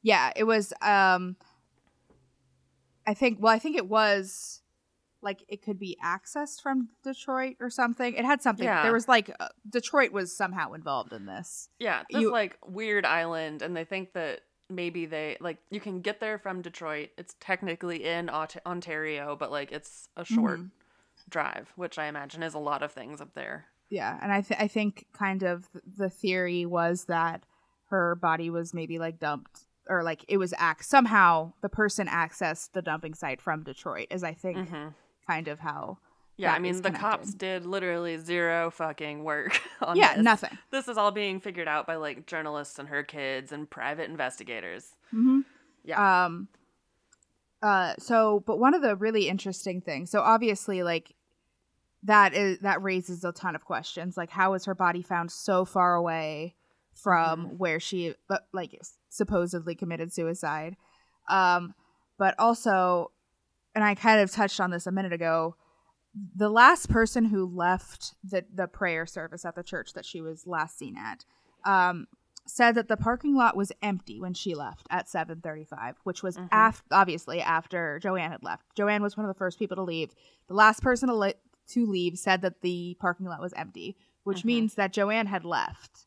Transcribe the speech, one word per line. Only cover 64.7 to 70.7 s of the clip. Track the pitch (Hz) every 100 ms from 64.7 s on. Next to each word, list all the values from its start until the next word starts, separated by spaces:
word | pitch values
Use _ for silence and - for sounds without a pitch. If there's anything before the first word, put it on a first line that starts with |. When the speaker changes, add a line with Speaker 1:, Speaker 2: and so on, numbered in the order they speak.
Speaker 1:
this | 175 180
a |
minute | 190 190
ago, | 170 165 165 160 170 _ _ _ _ _ 214 202 185
the | 208
last | 220 254 339 -
person | 233 226 254 226
who | 208 185
left | 180 175 185 - - - -
the, | 190 190 190
the | 185 180
prayer | - 185 165 165
service | - 160 170 175
at | 165
the |
church | 175 175 -
that | - -
she | 180
was | 160 160 -
last | 165 160